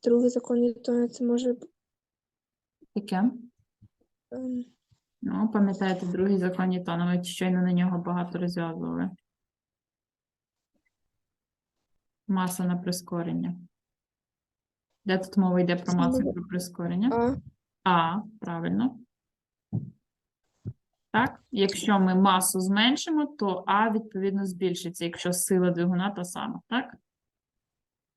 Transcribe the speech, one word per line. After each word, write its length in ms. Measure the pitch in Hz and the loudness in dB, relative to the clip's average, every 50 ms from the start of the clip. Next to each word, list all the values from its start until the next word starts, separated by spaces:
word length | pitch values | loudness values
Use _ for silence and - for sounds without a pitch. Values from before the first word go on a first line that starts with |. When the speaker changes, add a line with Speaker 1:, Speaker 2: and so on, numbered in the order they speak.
| - | 4
Speaker 1:
Другий 240 | 247 233 240 247 247 | 4 4 6 4 4
закон 300 | 247 254 240 - 247 240 | 2 0 -2 0 0 2
Ньютона, 480 | 240 240 226 233 240 - 240 240 240 233 | 2 2 0 -2 -4 -2 0 0 0 -2
це 160 | 233 - 254 | -2 -4 -2
може 280 | 240 240 240 254 254 247 | 0 0 0 0 0 -2
б- 120 | 247 - - _ _ _ _ _ _ _ _ _ _ _ _ _ _ _ _ _ _ _ _ _ _ - _ _ | -2 -6 -20 _ _ _ _ _ _ _ _ _ _ _ _ _ _ _ _ _ _ _ _ _ _ -20 _ _
Speaker 2:
Яке? 360 | 208 208 - 196 180 202 247 - 247 - - _ _ _ _ _ _ - - _ _ _ _ _ _ _ _ | -8 -6 -4 -2 0 0 0 -2 -4 -16 -18 _ _ _ _ _ _ -20 -20 _ _ _ _ _ _ _ _
Speaker 1:
Ем. 340 | 240 247 262 254 254 247 240 - _ _ _ _ _ _ _ _ _ _ | -12 -10 -8 -6 -6 -6 -8 -10 _ _ _ _ _ _ _ _ _ _
Speaker 2:
Ну, 280 | - - 185 190 208 - - | -8 -6 -2 -2 -2 0 2
пам'ятаєте, 520 | 214 202 196 190 - 196 190 185 180 - | 2 2 2 2 0 0 -2 0 -2 -2
другий 320 | 180 180 180 185 196 202 190 | -4 0 0 2 2 2 2
закон 320 | 180 180 180 - 185 185 | 2 0 0 0 0 0
Ньютона, 360 | 185 180 180 - 170 170 175 | 0 -2 -2 -4 -2 -2 0
ми 180 | 180 180 180 175 | 0 0 0 -2
щойно 380 | 175 - - 185 185 185 185 | -4 -6 -2 0 0 2 2
на 120 | 180 180 180 | 2 2 2
нього 240 | 175 180 180 180 170 | 2 2 2 0 -2
багато 420 | 175 175 175 180 175 175 - 175 | -2 -2 -2 -4 -4 -4 -4 -4
розв'язували. 680 | 180 175 175 175 170 165 160 175 170 - 82 - 175 185 180 _ _ _ _ _ _ _ _ _ _ _ _ _ _ _ _ _ _ _ _ _ _ _ _ _ _ _ _ _ _ _ _ _ _ _ _ _ _ _ _ _ _ _ _ _ _ _ _ _ _ _ _ _ _ _ _ _ _ _ _ _ _ - | -4 -2 -2 -2 -4 -4 -4 -6 -6 -6 -4 -4 -4 -6 -6 _ _ _ _ _ _ _ _ _ _ _ _ _ _ _ _ _ _ _ _ _ _ _ _ _ _ _ _ _ _ _ _ _ _ _ _ _ _ _ _ _ _ _ _ _ _ _ _ _ _ _ _ _ _ _ _ _ _ _ _ _ _ -2
Маса 360 | 196 185 185 180 175 - 180 | 0 0 0 0 -2 -2 0
на 120 | 180 180 180 | 0 0 0
прискорення. 800 | 175 175 175 - - - 180 170 170 170 165 - 175 175 175 - - - _ _ _ _ _ _ _ _ _ _ _ _ _ _ _ _ _ _ _ _ _ _ _ _ _ _ _ | -2 -4 -6 -6 -6 -6 -6 -6 -4 -4 -4 -4 -4 -4 -6 -8 -12 -20 _ _ _ _ _ _ _ _ _ _ _ _ _ _ _ _ _ _ _ _ _ _ _ _ _ _ _
Де 120 | 202 185 185 | 0 0 0
тут 200 | 185 - - 202 | 0 0 2 2
мова 220 | 190 185 180 180 | 4 4 4 4
йде 160 | 180 170 170 | 4 4 2
про 100 | 175 - | 0 0
Speaker 1:
Це 120 | - 180 180 | -2 0 2
Speaker 2:
масу 200 | 262 254 254 262 | 2 2 2 2
Speaker 1:
буде 100 | - - | 0 0
Speaker 2:
про 160 | - 175 175 - | -2 -4 -8 -4
прискорення? 640 | 180 180 180 - - - 175 170 175 180 208 254 240 233 233 240 269 262 - - _ _ _ _ _ _ _ | -4 -6 -6 -6 -8 -6 -6 -4 -2 0 0 2 2 2 2 2 0 -2 -8 -14 _ _ _ _ _ _ _
Speaker 1:
А. 60 | 190 | 2
Speaker 2:
А, 320 | 180 170 165 165 170 208 208 - - - | 4 4 4 2 0 -4 -6 -8 -14 -12
правильно. 580 | - 180 170 170 165 175 180 202 233 262 - 240 240 _ _ _ _ _ _ _ _ _ _ _ _ _ - - - - - _ _ _ _ _ _ _ _ _ _ _ _ _ _ - - _ _ _ _ _ _ _ | -8 -6 -6 -4 -2 -2 0 2 0 0 -2 -4 -20 _ _ _ _ _ _ _ _ _ _ _ _ _ -6 -6 -6 -6 -16 _ _ _ _ _ _ _ _ _ _ _ _ _ _ -14 -14 _ _ _ _ _ _ _
Так, 320 | - 214 240 - - - _ _ | 0 0 0 0 -2 -10 _ _
якщо 480 | - 208 196 196 - - - - 208 196 | 0 0 0 0 0 -2 0 2 4 4
ми 160 | 190 185 185 | 4 4 6
масу 440 | 185 190 196 185 185 185 - - 190 | 6 6 6 6 4 2 0 0 0
зменшимо, 680 | 185 190 196 208 220 247 277 302 - 359 320 302 294 | 0 2 2 4 4 4 4 2 0 0 0 0 0
то 380 | 285 294 - 214 196 185 180 185 - | 0 -2 -2 -2 0 0 -2 0 0
А, 220 | 190 202 220 226 | 2 2 4 2
відповідно, 540 | 208 220 220 214 - 190 190 196 190 196 196 | 0 -2 -4 -4 -6 -2 -2 0 0 0 -2
збільшиться, 600 | 190 185 175 190 185 175 175 - 170 175 - 175 | -2 -4 -2 -2 -2 -2 -2 -4 -8 -6 -4 -6
якщо 280 | 170 170 - - 180 175 | -6 -6 -4 -2 -2 -2
сила 380 | 180 - - 196 185 180 180 | -2 0 2 4 4 4 4
двигуна 380 | 170 170 175 175 180 175 185 202 | 2 2 2 2 2 0 0 -2
та 120 | 202 175 175 | -4 -4 -8
сама, 380 | 175 - - 139 - - 175 - _ | -8 -6 -6 -6 -6 -6 -8 -8 _
так? 280 | 226 247 269 - - - _ _ _ _ _ _ _ _ _ _ _ _ _ _ _ _ _ _ _ _ _ _ _ | -4 -4 -4 -4 -12 -20 _ _ _ _ _ _ _ _ _ _ _ _ _ _ _ _ _ _ _ _ _ _ _